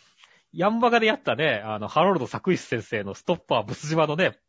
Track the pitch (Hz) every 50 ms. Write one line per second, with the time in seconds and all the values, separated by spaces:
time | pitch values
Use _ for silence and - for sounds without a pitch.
0 | _ _ _ _ _ _ _ _ _ _ - 160 180 208 226 226 247 233 233 233
1 | 220 220 214 - - 139 113 123 160 147 117 101 104 110 107 104 104 - - 151
2 | 170 196 190 151 120 - - 110 - 190 175 - - - 131 113 101 - 117 107
3 | 98 98 95 - - - 175 165 _ - 147 117 101 - - - - 147 160 165
4 | 156 151 147 175 185 123 - _ _